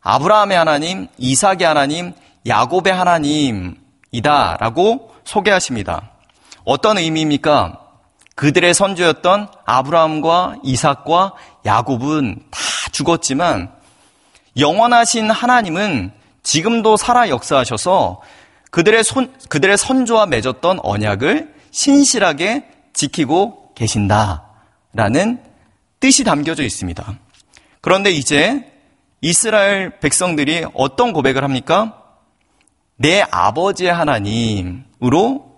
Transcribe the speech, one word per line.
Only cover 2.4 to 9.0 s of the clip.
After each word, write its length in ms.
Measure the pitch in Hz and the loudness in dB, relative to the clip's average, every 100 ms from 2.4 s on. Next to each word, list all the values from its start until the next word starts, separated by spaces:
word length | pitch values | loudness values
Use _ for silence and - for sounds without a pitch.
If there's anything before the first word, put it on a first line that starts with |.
| 117 | -2
야곱의 460 | 107 127 180 185 | 0 2 0 0
하나님이다"라고 2250 | 185 180 170 147 151 139 104 90 - _ _ _ 117 127 147 104 82 113 117 202 247 - - | 2 2 2 2 0 0 -2 -6 -12 _ _ _ -4 0 2 0 -2 -4 0 0 0 -6 -20
소개하십니다. 880 | - 214 202 190 - 120 90 82 - _ _ _ _ - - | -6 -2 2 0 0 -6 -6 -8 -10 _ _ _ _ -14 -4
어떤 320 | 139 220 208 | 0 2 0
의미입니까? 840 | 165 160 156 143 156 143 90 - - _ _ _ _ - | 0 -2 0 0 2 0 0 -8 -20 _ _ _ _ -2
그들의 380 | 143 156 175 | 0 2 2
선조였던 760 | 170 196 185 | 2 0 2